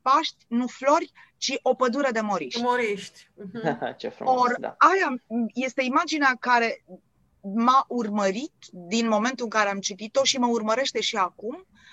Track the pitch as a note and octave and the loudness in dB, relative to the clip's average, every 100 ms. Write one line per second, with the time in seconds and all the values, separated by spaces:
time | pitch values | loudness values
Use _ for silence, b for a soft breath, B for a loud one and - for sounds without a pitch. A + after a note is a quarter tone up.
0 | C4 D4 D#4 - - A#3 B3 - C4 E4 | 2 2 2 -8 -4 -2 -2 0 2 2
1 | D#4+ b b - - C4+ B3+ B3 B3+ C4+ | 2 b b -8 -6 -2 0 2 0 2
2 | C4+ A3+ G#3 F#3 C3 A3+ B3 B3 A3 G3 | 0 0 -2 -4 -4 -4 0 0 0 -4
3 | - - - - G3 A#3 E3 B2 B2 - | -8 -20 -20 -18 -14 -4 -4 -2 -6 -8
4 | A3+ - C4 B3+ A#3+ A#3+ - - D#4 F#4+ | -10 -4 0 2 2 0 -4 4 4 6
5 | D#4+ B3+ - A#3 A3 A#3+ C4 C#4 B3+ D4 | 0 -4 -6 -6 -4 -4 -6 -2 0 0
6 | E4+ D#4 C4+ A#3+ B3 A#3+ A3+ - - F#3 | 0 2 2 2 2 2 2 -4 -12 -20
7 | _ _ _ _ G3 G#3+ A#3+ C4+ - A#3+ | _ _ _ _ -6 0 4 4 2 -4
8 | G#3+ G#3 G3 G3+ D4+ _ - F3+ E3+ A3+ | -2 0 0 -2 -6 _ -20 -16 -4 0
9 | A3+ G#3 B3 B3 A#3 A3 G3+ G3 G3 F#3+ | 2 2 0 -4 -2 0 0 -2 -6 -8
10 | G#3+ C4+ C4+ C4 A#3+ A#3 A3 A3+ C4+ A#3 | -4 0 2 2 2 0 0 0 0 -2
11 | - G#3+ F3 - G#3+ E4+ - B B | -2 -2 -2 -4 -12 -12 -16 B B